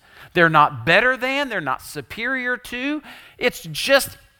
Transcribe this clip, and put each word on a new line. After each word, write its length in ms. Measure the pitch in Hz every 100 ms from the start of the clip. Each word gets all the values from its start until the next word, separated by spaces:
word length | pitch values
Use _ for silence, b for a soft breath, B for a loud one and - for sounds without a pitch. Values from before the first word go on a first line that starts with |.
| B B B
They're 160 | - 170
not 360 | 160 147 131 117
better 320 | 180 247 254
than, 320 | 254 269 277
they're 120 | 208
not 200 | 147 -
superior 760 | - 151 127 - 233 262 247 247
to. 440 | - 247 269 302 B B B B
It's 260 | 247 -
just, 540 | 165 147 - 277 - - _ _